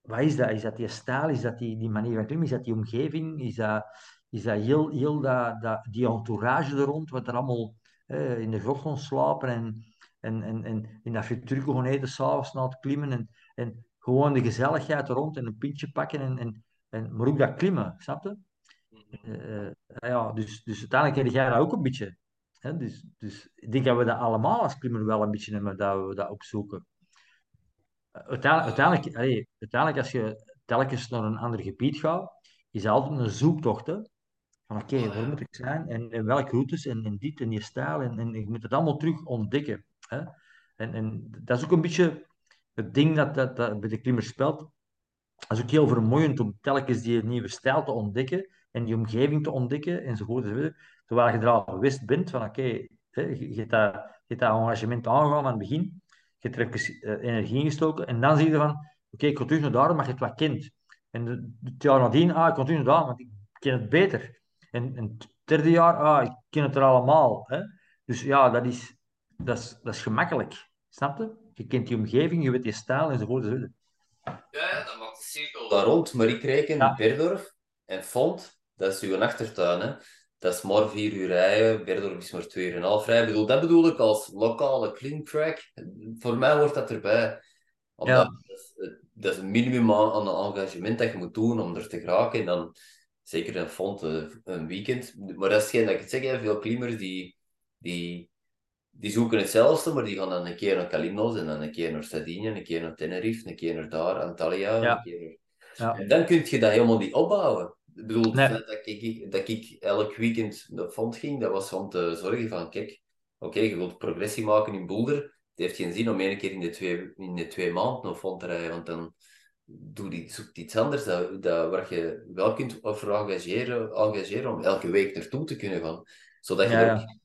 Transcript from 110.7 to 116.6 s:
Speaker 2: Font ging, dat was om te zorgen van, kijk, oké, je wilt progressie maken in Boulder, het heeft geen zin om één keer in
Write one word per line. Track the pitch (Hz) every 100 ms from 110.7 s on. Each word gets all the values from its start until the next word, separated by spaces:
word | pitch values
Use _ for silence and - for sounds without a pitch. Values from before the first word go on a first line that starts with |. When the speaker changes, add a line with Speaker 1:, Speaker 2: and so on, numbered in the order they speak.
| - 90
Speaker 2:
Font | - 113 117
ging, | 147 143
dat | 101
was | 95 92
om | 92 95
te | 90 85 82
zorgen | 92 120 113
van, | 90 -
kijk, | 98 - - _ _ _ _
oké, | - 101
je | 110 90
wilt | 90 -
progressie | 87 85 104 -
maken | 110 107 107
in | 101 90
Boulder, | 101 120 143
het | - _ _
heeft | _ 87 -
geen | 87
zin | 90 117
om | 95
één | 95 101
keer | 98
in | 95